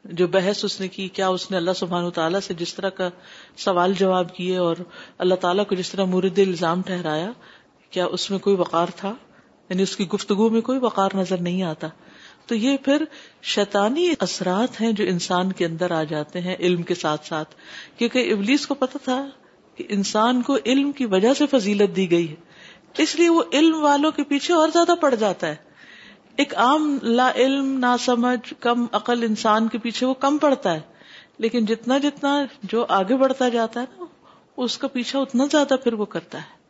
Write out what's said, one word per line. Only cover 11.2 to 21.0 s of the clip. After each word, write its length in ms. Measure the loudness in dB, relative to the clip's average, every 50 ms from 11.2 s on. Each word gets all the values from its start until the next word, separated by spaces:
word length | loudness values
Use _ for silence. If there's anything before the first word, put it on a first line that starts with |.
| 0 0 -2 -2
نہیں 220 | -2 -2 -2 -2 -2
آتا۔ 240 | -4 -4 -6 -10 -12 -12 _ -20 -20 -20 -20 -20 -20 -20 _ _
تو 80 | -4 -2
یہ 220 | 0 2 0 0 0 2
پھر 200 | 2 2 2 0 -4 -10 -20 -20 -20 _ _ -8
شیطانی 640 | -4 0 0 0 2 2 2 2 2 2 2 2 0 2 0
اثرات 600 | -2 -4 -4 -4 -2 0 0 0 0 -2 -2 -2
ہیں 120 | -2 0
جو 120 | 0 0 0
انسان 460 | 0 0 -2 -2 0 0 0 0 -2
کے 120 | -2 -2 -4
اندر 260 | -4 -2 -4 -4 -2
آ 100 | -2 -2 -2
جاتے 360 | -2 -4 -6 -6 -6 -8 -8
ہیں 160 | -6 -6 -6 -2
علم 240 | 0 0 0 0
کے 120 | -2 -4 -6
ساتھ 300 | -4 -2 -4 -4 -4 -6
ساتھ، 280 | -6 -6 -6 -6 _ -14 -20 -20 -20 -20 -20 -20 -20 _ -2
کیونکہ 340 | -2 0 0 0 0 2
ابلیس 340 | 0 0 2 0 0 0 0
کو 80 | -4 -4
پتہ 220 | -4 -4 -6 -6 -8 -4
تھا 200 | -4 -4 -4 -4 -8 -14 _ _ _ _ _ _ _ _ -16
کہ 60 | -8 -4
انسان 540 | -4 -2 -2 0 0 2 2 2 2 0
کو 140 | 0 0 0 0 2
علم 260 | 2 2 2 2 0
کی 140 | -2 -4